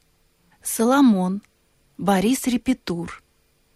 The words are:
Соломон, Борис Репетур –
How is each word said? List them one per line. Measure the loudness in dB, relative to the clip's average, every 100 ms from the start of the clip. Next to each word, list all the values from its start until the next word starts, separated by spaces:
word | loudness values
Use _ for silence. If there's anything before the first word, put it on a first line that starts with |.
| _ _ _ _ _ _
Соломон, | -8 -2 2 4 4 4 0 -4 -10 _ _ _ _ -6
Борис | -2 0 0 -2 -2
Репетур – | -2 -2 -4 -6 -8 -10 -16 _ _ _ _ _